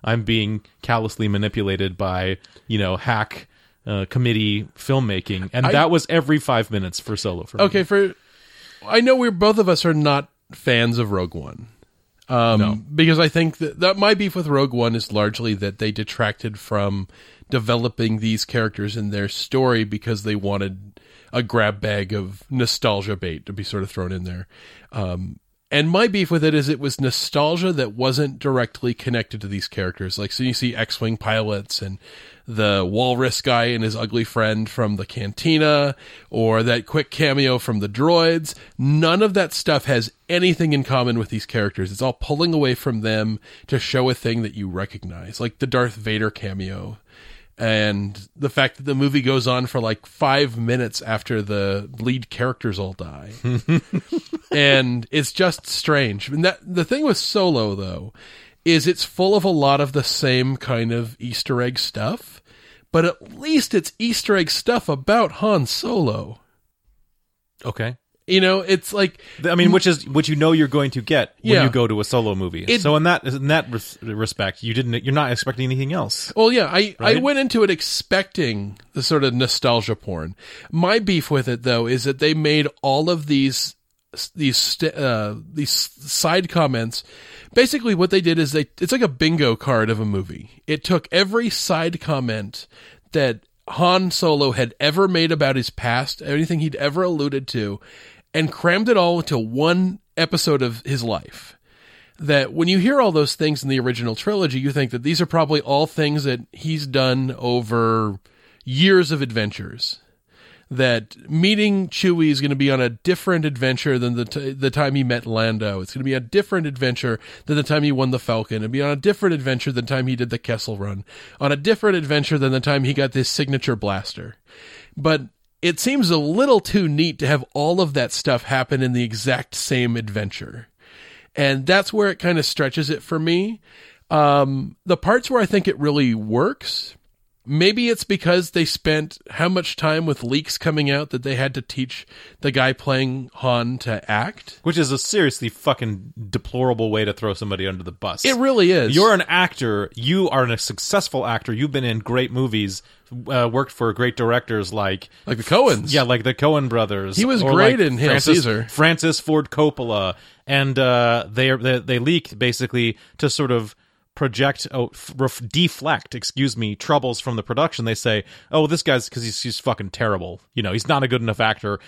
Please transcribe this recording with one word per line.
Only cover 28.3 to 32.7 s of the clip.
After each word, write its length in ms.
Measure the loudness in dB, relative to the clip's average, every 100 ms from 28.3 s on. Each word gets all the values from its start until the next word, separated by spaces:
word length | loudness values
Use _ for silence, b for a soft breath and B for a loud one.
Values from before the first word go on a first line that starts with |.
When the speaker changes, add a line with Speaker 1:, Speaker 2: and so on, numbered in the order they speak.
| -2
Speaker 2:
directly 560 | -2 0 -2 -2 -4
connected 460 | -2 -2 -2 -4 -8
to 40 | -6
these 220 | -6 -6
characters. 500 | -4 -6 -4 -8 -6
Like, 140 | -6
so 100 | -2
you 120 | -2
see 200 | -2 -4
X-Wing 440 | -4 -6 -4 -4 -4
pilots 640 | -2 0 0 -4 -6 -8
and 160 | -8 -10 B B B B -10
the 420 | 0 2